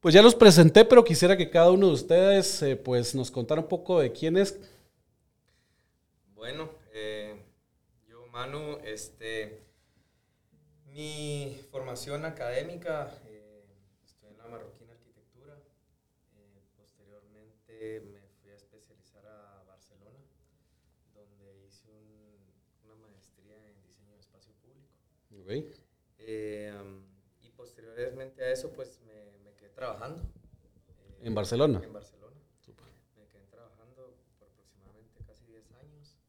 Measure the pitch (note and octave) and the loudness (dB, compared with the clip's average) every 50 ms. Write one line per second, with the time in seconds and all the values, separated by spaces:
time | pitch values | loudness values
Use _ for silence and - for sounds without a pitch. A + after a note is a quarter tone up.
0 | - F3 D#3 F#3+ G#3 A#3+ A#3 A#3 B3 G#3 F3 D#3+ E3+ D#3+ - G3+ A3+ A3+ - B3 | 0 6 8 10 10 8 8 10 8 8 10 10 8 10 10 8 8 10 8 8
1 | A3 - E3 C3+ F3+ F3 F#3+ F3+ F3 - - E3+ E3 F3 F#3 F#3+ G3 F#3 D#3 B2+ | 8 6 0 0 2 2 2 2 0 -2 2 4 6 6 6 6 4 2 2 0
2 | - - E3 F3 F#3+ G3 G3 G3 F#3+ G3 - - D#3 C#3 C3 B2+ - - B2 B2 | -2 0 2 2 4 4 2 2 0 -2 -6 -6 -4 -4 -4 -6 -6 -4 -4 -4
3 | A#2+ - - C3+ B2+ A#2+ - C3 A#2+ - D#3 D#3 D#3+ - F#3 F3+ - - F#3 F3 | -4 -4 -6 -8 -8 -8 -8 -10 -6 -4 -4 -6 -4 -6 -8 -8 -6 -2 -2 -2
4 | C#3+ B2 - - - D#3+ E3 F#3 G3 G3 - - - - - - _ _ _ _ | -2 -2 -4 -6 -6 -2 0 0 -2 -2 -4 -14 -20 -20 -20 -20 _ _ _ _
5 | _ _ _ _ _ _ _ _ _ _ _ _ _ _ _ _ _ _ _ _ | _ _ _ _ _ _ _ _ _ _ _ _ _ _ _ _ _ _ _ _
6 | _ _ _ _ _ G2 G2+ G2+ A2 A#2+ C3+ D3+ D#3+ D#3 - - - _ A2 A2 | _ _ _ _ _ _ _ -20 -18 -16 -14 -14 -14 -16 -18 -20 -20 _ -18 -14
7 | G#2+ G#2+ G#2+ G#2+ G#2+ G#2+ G#2+ G2+ F#2 _ _ _ _ _ _ _ _ _ _ _ | -12 -12 -12 -12 -14 -16 -18 -20 -20 _ _ _ _ _ _ _ _ _ _ _
8 | _ G#2+ A2+ A#2 B2 A#2+ A#2+ A#2+ B2 C3+ C#3 D3 D#3 D3+ D3 A#2 - G#2+ G#2+ G#2+ | _ _ -20 -20 -20 -20 -18 -16 -14 -14 -14 -14 -14 -14 -16 -16 -16 -18 -16 -16
9 | - - - _ A2 A2 A2+ A2 G#2+ G#2 A2 - - _ _ _ _ _ _ _ | -18 -20 -20 _ -14 -12 -12 -12 -12 -12 -16 -20 -20 _ _ _ _ _ _ _
10 | _ _ _ _ _ _ _ _ _ _ _ _ _ _ _ _ _ C#3+ C#3 D3 | _ _ _ _ _ _ _ _ _ _ _ _ _ _ _ _ _ -20 -20 -18
11 | D3+ D3+ D3+ D3+ D3+ D3 D3 C#3+ C#3+ C3+ A#2 - A#2+ - - C3+ B2+ A#2 A#2+ B2 | -16 -16 -14 -14 -12 -12 -12 -12 -12 -14 -16 -18 -20 -18 -16 -16 -14 -14 -16 -16
12 | - C#3 C#3+ D3+ D#3 D#3+ D3 - B2+ A#2+ B2 C3 D3 E3 F3 E3+ E3+ E3+ D#3 D3+ | -14 -14 -14 -12 -12 -14 -14 -14 -12 -10 -10 -10 -10 -12 -16 -16 -12 -12 -10 -10
13 | C#3+ A#2+ - - - A2 G#2+ - G#2 - G#2 G#2 G2+ G2+ G2 G2 _ _ _ _ | -12 -14 -18 -20 -20 -20 -20 -20 -20 -20 -20 -20 _ _ _ _ _ _ _ _
14 | _ _ _ _ _ G#2 G#2 G#2+ A#2 A#2+ A#2+ A2+ A2 - - _ A#2+ A2+ A#2 A#2 | _ _ _ _ _ _ -20 _ -20 -20 -20 -20 -20 -20 -20 _ -20 -20 -20 _
15 | _ _ _ _ _ _ _ B2 C3+ D3 D3 C#3+ C#3+ _ _ _ _ _ _ _ | _ _ _ _ _ _ _ _ _ -20 -20 -20 _ _ _ _ _ _ _ _
16 | _ _ _ _ _ _ _ G#2 G#2 G2+ G2 G2 F#2+ G2 _ _ G2+ G#2 _ _ | _ _ _ _ _ _ _ _ _ _ _ _ _ _ _ _ _ _ _ _
17 | G2+ G2+ G#2 G#2 G2+ G#2 G#2+ G#2+ G#2+ A2 A2 _ _ _ A2+ A2 A2 A2 A2 A2 | _ _ -20 -20 _ _ _ _ _ _ _ _ _ _ -20 -18 -16 -16 -16 -16
18 | G#2+ G2+ G2+ G2+ G2 G2+ _ _ _ G2+ G2+ G#2 G2+ _ _ G#2+ G#2 _ G#2+ G2 | -20 -20 -20 -20 _ _ _ _ _ _ _ _ _ _ _ _ _ _ _ _
19 | F#2 _ _ G2+ G2+ G#2+ G#2+ G#2 G#2 G2+ G2 G2 F#2+ F#2+ F#2+ F#2 _ _ G#2 F#2+ | _ _ _ _ _ -20 -20 -20 -20 _ _ _ _ _ _ _ _ _ _ _
20 | G2 G#2 A#2+ C#3 D3 D3 _ _ _ _ _ _ _ _ _ _ _ _ _ _ | _ _ _ _ _ _ _ _ _ _ _ _ _ _ _ _ _ _ _ _
21 | _ _ _ G#2 G#2 G2+ G2+ G2+ G2+ G2 G2 G2 G2 G2 _ _ _ G#2+ G#2+ G#2+ | _ _ _ _ _ _ _ _ _ _ _ _ _ _ _ _ _ _ _ _
22 | G#2+ G#2+ G#2+ G#2+ G#2+ G#2 G#2 G2+ G2 F#2 F#2 _ _ _ _ _ _ A2 A2 A2 | _ _ _ _ _ _ _ _ _ _ _ _ _ _ _ _ _ _ _ _
23 | A2 G#2+ G2 F#2+ F#2 _ _ _ F#2 G2+ G#2+ G#2+ G#2+ G#2+ G2+ G2 F#2 F2+ F2 _ | _ _ _ _ _ _ _ _ _ _ _ _ _ _ _ _ _ _ _ _
24 | G2 G2+ G#2 G2+ G2 _ _ G2 G#2+ A2+ G#2 _ _ B2 C3 C#3 _ _ _ _ | _ _ _ _ _ _ _ _ _ _ _ _ _ _ _ _ _ _ _ _
25 | _ _ _ _ _ _ - - F#2 F#2 G#2 C#3 D#3 D3+ - _ _ _ _ _ | _ _ _ _ _ _ -20 -20 -16 -14 -14 -14 -14 -16 -20 _ _ _ _ _
26 | _ _ _ _ A2 A2 A2 A2 G#2+ G#2+ G#2 G#2 G#2 G#2 G#2 G2+ G2+ G2 G2 F#2+ | _ _ _ _ -20 -18 -16 -14 -14 -14 -16 -16 -18 -18 -20 -20 -20 -20 -20 -20
27 | F#2+ F#2+ _ _ _ _ _ _ _ _ _ _ B2 A#2+ _ _ A2+ A2+ A#2 A#2+ | -20 _ _ _ _ _ _ _ _ _ _ _ -20 -20 _ _ -20 -20 -16 -14
28 | B2 C3 B2+ C3+ C3+ C3 C3 - C3 B2+ C3 C3 - A#2 - - C3 - - _ | -14 -14 -14 -16 -20 -20 _ -12 -8 -8 -8 -8 -10 -16 -18 -18 -20 -20 -20 _
29 | A2+ A2 G#2+ G#2+ G#2 G2+ G2+ G2+ G2+ G2+ _ _ G#2 G2+ _ - B2+ B2 A2 - | _ _ -20 -20 -20 -20 _ _ _ _ _ _ _ -20 _ -16 -16 -16 -14 -14
30 | A2+ C3+ D#3+ E3 E3+ - - - _ - - _ _ _ _ _ _ _ - _ | -16 -18 -18 -16 -18 -18 -18 -20 _ -20 -20 _ _ _ _ _ _ _ -20 _
31 | _ _ - _ - A#2 A2 G#2+ G#2 F#2+ A#2+ A#2+ C#3+ D#3 B2+ F#2+ - - - - | _ _ -20 _ -14 -10 -8 -8 -8 -8 -4 -4 -2 -2 -4 -6 -10 -16 -20 -20
32 | - _ _ _ _ - _ - _ _ _ _ _ _ - _ _ _ _ _ | -20 _ _ _ _ -20 _ -20 _ _ _ _ _ _ -20 _ _ _ _ _
33 | _ _ _ G#2+ G#2 _ _ G2+ G2 F#2+ _ - A#2 A2 G2 A2 A2+ A#2+ B2+ B2+ | _ _ _ _ _ _ _ _ _ _ _ -20 -20 _ _ _ _ _ _ _
34 | C3 B2 B2+ _ _ _ _ _ G#2 G2 _ _ _ _ _ G2 F#2+ G2 G2+ G#2+ | -20 -20 _ _ _ _ _ _ _ _ _ _ _ _ _ _ _ -20 _ _
35 | A2+ A2+ _ A#2 G#2+ - G#2+ _ A#2 A2+ A2+ A2 A2 _ A2 B2+ C#3 D3+ D3+ D3 | _ _ _ _ -20 -20 -20 _ _ _ -20 -20 _ _ _ _ -20 -20 -20 -20
36 | D3 _ _ _ _ | -20 _ _ _ _